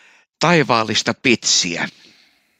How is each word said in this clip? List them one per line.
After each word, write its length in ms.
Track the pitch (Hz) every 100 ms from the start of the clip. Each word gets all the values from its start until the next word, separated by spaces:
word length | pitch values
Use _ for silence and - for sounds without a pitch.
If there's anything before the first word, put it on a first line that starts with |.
| _ _ _ -
taivaallista 760 | 156 175 120 117 110 107 -
pitsiä. 760 | 110 131 113 - - 90 82 - - - _ _ _ _ -